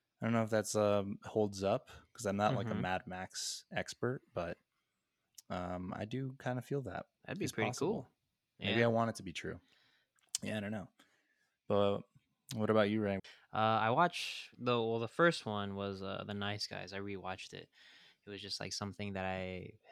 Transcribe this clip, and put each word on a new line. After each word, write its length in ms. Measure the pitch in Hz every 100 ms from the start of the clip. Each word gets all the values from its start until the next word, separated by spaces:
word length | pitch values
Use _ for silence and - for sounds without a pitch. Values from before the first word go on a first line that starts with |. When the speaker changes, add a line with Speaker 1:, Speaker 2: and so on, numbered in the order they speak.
| _ -
Speaker 1:
I 40 | 113
don't 80 |
know 80 | 117
if 60 | 110
that's, 240 | 110 107 107
um, 420 | 104 101 101 104
holds 400 | - 110 104 98
up, 260 | 98 123 - - -
'cause 120 | - 107
I'm 100 | 101
not, 180 | 107 117
like, 140 | 110
a 20 |
Speaker 2:
Mm-hmm. 80 | 104
Speaker 1:
Mad 240 | 92 92 92
Max 600 | 90 92 - - - -
expert, 500 | - 92 - 120 135 _
but, 240 | 92 85 87 _ _ _ _ _ _ _ - -
um, 420 | 92 90 90 92 95
I 80 | 104
do 300 | 127 135 135
kinda 220 | 127 127
feel 200 | - 139
that 240 | 120 85 - _ -
Speaker 2:
That'd 120 | 95
be 100 | 107
Speaker 1:
is 40 |
Speaker 2:
pretty 180 | - 110
Speaker 1:
possible. 20 |
Speaker 2:
cool. 400 | 131 151 226 127 _ _ _ _ -
Speaker 1:
Maybe 200 | 101 117
Speaker 2:
Yeah. 20 |
Speaker 1:
I 40 | 117
want 220 | 113 113
it 60 | 107
to 80 |
be 80 | -
true. 260 | - 85 85 - _ _ _ _ _ _ -
Yeah, 140 | 101 104
I 20 |
don't 120 | 101
know. 160 | 107 - _ _ _ _ _ _ _ -
But 340 | 104 101 101 - _ _ _ -
what 160 | 117 107
about 200 | 110 101
you, 120 | 107
Ray? 180 | 104 98 - - _
Speaker 2:
Uh, 280 | 104 110 110
I 100 | 110
watched 600 | 131 175 - - - - -
the, 140 | 123
well, 260 | 120 113 113
the 100 | 117
first 380 | - 170 165 -
one 280 | 104 101
was, 280 | 98 101 95
uh, 200 | 95 98 101
The 80 |
Nice 320 | 101 101 104 -
Guys. 260 | 101 92
I 60 | 98
rewatched 560 | 101 98 90 92 -
it. 160 | 95 87 _ - - - _ -
It 40 |
was 120 | 101
just, 180 | 98 -
like, 140 | 101
something 400 | - 101 92 101
that 100 | 95
I 460 | 95 92 92 92 - - -